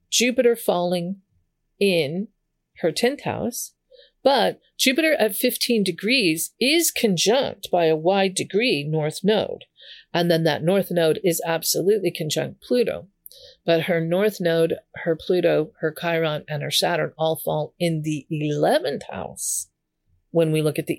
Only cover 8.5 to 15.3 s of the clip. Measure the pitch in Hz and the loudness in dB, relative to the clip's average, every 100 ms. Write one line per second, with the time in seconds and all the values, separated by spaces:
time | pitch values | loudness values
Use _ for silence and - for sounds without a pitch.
8.5 | 190 247 160 147 156 151 - 185 214 - | 0 0 0 -2 -2 -2 -4 -2 -2 -2
9.5 | 50 - _ - - - 170 175 165 160 | -6 -16 _ -20 -20 -6 -2 2 2 2
10.5 | 143 131 196 185 175 160 147 185 160 165 | 0 2 0 0 2 2 2 0 -2 -2
11.5 | 165 - - 165 214 180 - 156 151 143 | -2 -2 0 2 2 0 -4 -4 -4 -4
12.5 | - - 247 226 - - _ - - - | -8 -2 0 0 -2 -10 _ -20 -20 -20
13.5 | - - 165 160 170 165 175 214 208 175 | -6 0 2 2 0 0 0 0 0 0
14.5 | 165 165 - - - - 160 - | 2 2 -2 -10 -8 -4 -2 0